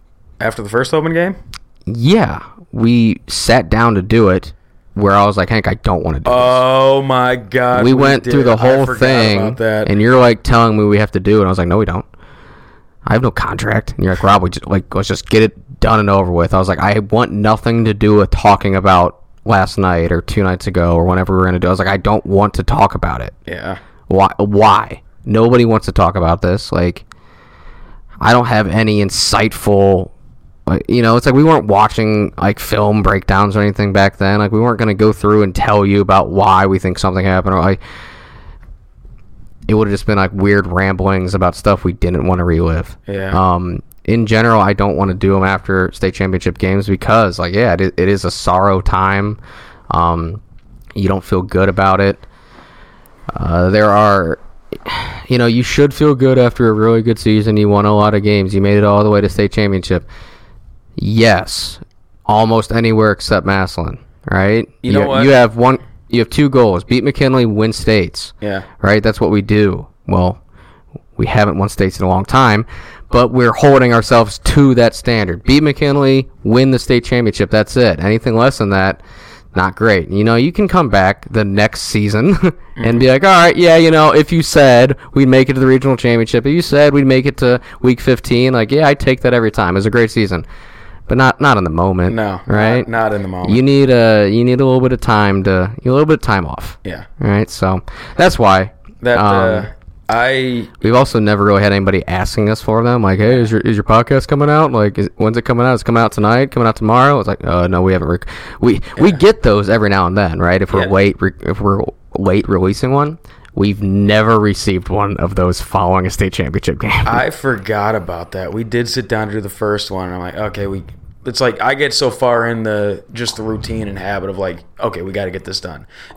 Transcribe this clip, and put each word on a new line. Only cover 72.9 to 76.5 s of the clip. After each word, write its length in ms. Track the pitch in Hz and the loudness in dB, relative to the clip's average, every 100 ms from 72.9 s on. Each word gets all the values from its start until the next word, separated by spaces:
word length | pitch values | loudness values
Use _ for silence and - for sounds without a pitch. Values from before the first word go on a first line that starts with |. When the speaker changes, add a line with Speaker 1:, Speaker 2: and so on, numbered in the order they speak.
| - - | -20 -2
Speaker 2:
but 180 | 120 120 | 0 2
we're 220 | 127 120 | 2 0
holding 420 | - 143 135 123 | 4 4 6 4
ourselves 460 | 117 - 120 107 - | 2 2 2 2 -2
to 340 | - 143 135 120 | 0 4 4 4
that 200 | 117 - | 2 0
standard. 480 | - 113 92 85 | -4 -2 -4 -4
Beat 200 | - 143 | 0 2
McKinley, 640 | 151 139 143 143 135 135 131 - | 2 -2 -2 0 2 0 -2 -8
win 280 | 101 | 0